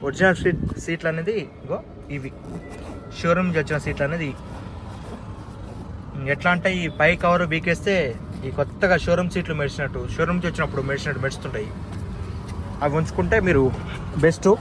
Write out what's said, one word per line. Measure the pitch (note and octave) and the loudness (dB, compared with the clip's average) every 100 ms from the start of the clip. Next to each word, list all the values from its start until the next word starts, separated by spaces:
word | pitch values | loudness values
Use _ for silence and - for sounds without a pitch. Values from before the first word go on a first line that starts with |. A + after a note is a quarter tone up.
| C#3+ | -4
ఒరిజినల్ | C3+ F#3+ F3 | 4 6 6
సీట్, | F#3 F3 - - | 2 2 -2 -4
సీట్లు | - E3 E3 | -6 -2 -2
అనేది | D#3+ E3 A3 C#3+ - | -2 -2 -2 -4 -12
ఇగో | C3 F#3 - - - C#3+ | -8 -8 -8 -16 -8 -8
ఇవి | C3 - - - - - - - - - | -8 -12 -12 -12 -12 -14 -12 -14 -12 -4
షోరూమ్ | E3+ F3 F3+ | 2 4 4
నుంచి | E3 | 0
వచ్చిన | C#3+ D3+ | 0 -2
సీట్లు | D3 C#3+ C#3+ | -2 -2 -2
అనేది. | E3 D3+ - - - - - - - - A#3 - - - - - - - - - C#3 C3+ | 0 -4 -6 -10 -12 -12 -12 -12 -12 -12 -12 -12 -12 -12 -12 -12 -12 -10 -10 -10 -6 -2
ఎట్లా | C#3+ F3+ | 2 4
అంటే | F3 F#3+ F#3 | 4 4 0
ఈ | E3 - | -2 4
పై | D#3 F3 | 4 6
కవర్ | F3+ F3 F3 | 4 4 4
బీకేస్తే | D#3+ F3 E3 - F#3+ C#3 A2+ - - C3+ | 0 0 0 2 2 2 -2 -10 -8 -6
ఈ | C3+ | -2
కొత్తగా | C#3+ - G3 F3 | -2 2 4 4
షోరూమ్ | - E3+ F3+ | 4 2 2
సీట్లు | F3+ E3 D#3 | -2 -2 -2
మెరిసినట్టు, | C#3+ C#3+ C#3 C3 A2+ | -2 -2 -4 -4 -6
షోరూమ్ | G#2+ D#3+ F3+ | 0 2 2
నుంచి | E3+ | 0
వచ్చినప్పుడు | D#3+ D#3 C#3+ C3+ | 0 -2 0 -2
మెరిసినట్టు | C#3 D3+ B2+ | -2 -2 -2
మెరుస్తుంటాయి. | C3+ - C#3 A2+ G#2+ - - - - - - - - - - - | -2 -2 -6 -4 -6 -6 -8 -8 -6 -6 -6 -8 -8 -8 -6 0
అవి | D3 D3 | 2 2
ఉంచుకుంటే | D#3+ - F3 A3 F#3 | 0 0 4 4 6
మీరు | D3 C3 B2 - - - - | 6 6 2 -6 -8 -6 4
బెస్ట్. | D3+ D#3+ F#3+ - | 4 6 6 6